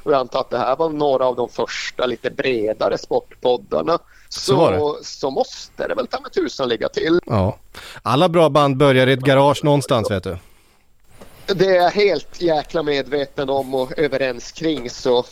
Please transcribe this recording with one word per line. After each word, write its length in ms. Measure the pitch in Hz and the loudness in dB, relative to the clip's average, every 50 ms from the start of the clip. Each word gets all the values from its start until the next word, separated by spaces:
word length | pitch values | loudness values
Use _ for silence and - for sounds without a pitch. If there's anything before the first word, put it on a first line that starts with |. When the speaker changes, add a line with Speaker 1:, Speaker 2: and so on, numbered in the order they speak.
| - | -2
Speaker 1:
Och 80 | 151 143 | 0 0
jag 60 | 135 | 0
antar 200 | 127 120 - 135 | 0 -2 -4 -6
att 100 | 127 - | -4 -4
det 80 | - | -2
här 180 | 123 110 120 135 | -2 0 -2 0
var 140 | 143 165 165 | -2 -2 -4
några 360 | 151 147 147 143 135 127 131 | -2 -2 0 0 2 2 0
av 100 | 127 123 | 0 -2
de 140 | 123 120 113 | -2 -6 -6
första 560 | - - 113 - - - - - - - 127 | -4 -6 -6 -6 -6 -10 -10 -10 -6 -4 -4
lite 240 | 123 117 - - 123 | -4 -4 -4 -6 -8
bredare 680 | - - 135 135 127 113 104 107 107 - 143 196 175 | -6 -4 -4 -4 -2 -2 -2 -2 -2 -2 -2 -2 -2
sportpoddarna. 1000 | - - - 147 123 - - - - - 123 123 - - - 151 151 - 156 170 175 _ _ - - _ - | -4 -6 -4 -4 -4 -4 -6 -14 -4 0 0 0 0 -2 -4 -4 -2 0 0 -2 -2 _ _ -20 -20 _ -16
Så, 100 | - - | -12 -8
Speaker 2:
Så 160 | - - 131 | -2 0 2
var 160 | 156 165 135 | 4 4 2
det. 340 | - 147 151 147 151 - - | 2 0 -2 -2 -4 -6 -12
Speaker 1:
så 260 | - - - - 135 | -14 -10 -6 -6 -4
måste 560 | 135 208 254 - - - - - - - 69 | -2 -2 -4 -4 -6 -18 -18 -16 -10 -8 -6
det 80 | 69 - | -4 -4
väl 120 | - - | -4 -4
ta 120 | - - 269 | -6 -8 -10
med 100 | - 247 - | -10 -6 -4
tusan 360 | - 339 254 - - 135 123 | -4 -4 -4 -4 -4 -2 -2
ligga 200 | 117 110 - 139 | -2 -2 -4 -4
till. 300 | - - 139 160 170 175 - | -4 -2 0 2 0 0 0
Speaker 2:
Ja. 320 | - 120 101 92 101 - - - - - - - - - - | 0 0 0 0 0 -2 -6 -16 -20 -20 -20 -18 -18 -16 -8
Alla 280 | - 104 120 143 180 180 | -4 -2 2 2 2 2
bra 200 | 165 175 160 147 | 4 4 4 4
band 280 | 139 151 143 139 135 | 4 4 4 4 4
börjar 300 | 131 151 139 131 127 127 | 4 4 6 6 6 6
i 60 | 127 135 | 4 4
ett 60 | 127 | 2
garage 440 | 131 143 135 139 139 143 139 - - | 4 4 6 6 6 4 2 2 2
någonstans, 480 | 147 143 143 - - 139 117 104 - | 2 2 2 2 2 0 0 2 0
vet 120 | 104 92 - | -2 -2 -4
du. 140 | 95 87 90 - - - _ _ _ _ _ _ _ _ _ _ - - - - - - - - | -6 -8 -10 -12 -20 -20 _ _ _ _ _ _ _ _ _ _ -20 -20 -20 -20 -20 -20 -14 -6
Speaker 1:
Det 200 | - 196 156 190 | -4 0 0 2
är 100 | 190 185 | 4 4
jag 160 | 180 175 165 | 4 4 4
helt 500 | 156 202 208 202 165 147 - - - - | 4 2 2 2 2 0 -4 -10 -10 -4
jäkla 420 | 175 165 156 147 131 - - 165 151 | 0 0 0 0 -2 -2 -4 -4 -2
medveten 680 | 147 143 139 131 123 143 147 139 135 - - 139 135 | 0 -2 -2 -2 -2 -4 -4 -4 -4 -6 -6 -4 -2
om 260 | 139 139 135 131 135 | -2 -2 -2 -2 -2
och 240 | 131 127 123 120 - | -2 -2 -2 -2 -2
överens 520 | 139 135 131 131 135 131 120 120 - - | -2 -2 0 -2 -2 -2 -4 -6 -12 -16
kring, 380 | - - 160 165 156 131 120 120 | -12 -4 -4 -4 -2 -4 -6 -10
så 360 | - - - 131 120 123 120 - | -10 -4 0 2 2 2 0 -2